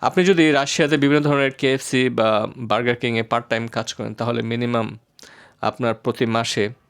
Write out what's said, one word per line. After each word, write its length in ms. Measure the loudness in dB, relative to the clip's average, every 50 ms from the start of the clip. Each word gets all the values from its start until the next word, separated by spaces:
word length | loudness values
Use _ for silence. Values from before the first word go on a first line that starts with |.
আপনি 240 | -4 -2 2 2 4
যদি 260 | 4 4 4 4 4
রাশিয়াতে 460 | 4 2 0 0 0 0 2 2 2
বিভিন্ন 240 | 2 4 4 4 4
ধরনের 300 | 2 2 2 2 2 0
কেএফসি 580 | 0 0 0 0 0 0 -2 -2 0 0 2 2
বা 380 | 2 2 2 2 2 2 0 -4 -8
বার্গার 380 | -8 -4 -2 -2 0 0 0 -2
কিংয়ে 280 | 0 -2 -2 -2 -2 -2
পার্ট 240 | -2 -2 -2 -2
টাইম 200 | -2 -4 -4 -4
কাজ 260 | -4 -6 -6 -6 -6 -8
করেন, 200 | -10 -10 -10 -6
তাহলে 280 | -6 -4 -4 -2 -2
মিনিমাম 580 | -4 -4 -4 -4 -2 -2 -2 -2 -2 -4 -8 -14 _ _ _ _ -20 -20 -20 -20 -20 -20 _ -6
আপনার 320 | -6 -4 -4 -2 -2 -2 -2
প্রতি 320 | -2 -4 -4 -2 0 0
মাসে 440 | 0 0 -2 -2 -2 -2 -2 -2 -2 -4 _ _